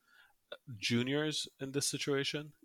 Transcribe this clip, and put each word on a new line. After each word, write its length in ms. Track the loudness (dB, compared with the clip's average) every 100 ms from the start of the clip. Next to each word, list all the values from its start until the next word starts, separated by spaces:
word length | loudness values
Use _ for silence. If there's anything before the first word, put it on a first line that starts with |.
| _ -20 -20 _ _ -18 -14 -6
juniors 720 | 2 2 4 2 0 -2 -4 -6
in 120 | -4
this 160 | 0 0
situation. 640 | 0 2 2 2 -2 -6 -14